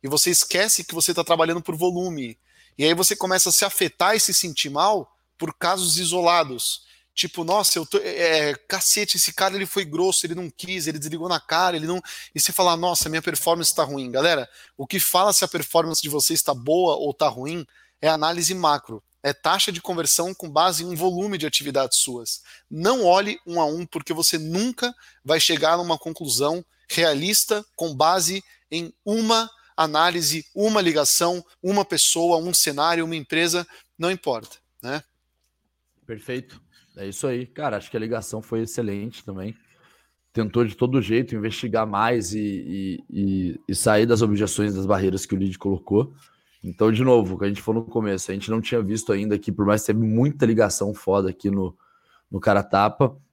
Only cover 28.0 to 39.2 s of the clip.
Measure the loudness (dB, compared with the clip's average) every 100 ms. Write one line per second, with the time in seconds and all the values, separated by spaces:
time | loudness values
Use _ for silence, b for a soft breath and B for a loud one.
28 | 4 4 0 -4 b b b -8 -8 -10
29 | -4 0 2 2 0 b b b 0 4
30 | 2 2 -2 -4 -8 -2 2 2 2 2
31 | 2 2 2 -2 -8 b -2 0 0 0
32 | 0 2 2 2 2 0 0 2 2 2
33 | -2 -6 -4 0 0 0 -4 B B _
34 | -4 -2 -4 -6 -6 -20 _ _ -8 -8
35 | -10 _ _ _ _ _ _ _ _ _
36 | -16 -14 -10 -10 -10 -20 _ b b -14
37 | -12 -6 -4 -4 -8 -6 -6 -6 -6 -8
38 | -4 -6 -6 -12 -6 -4 -4 -4 -4 -4
39 | -8 -12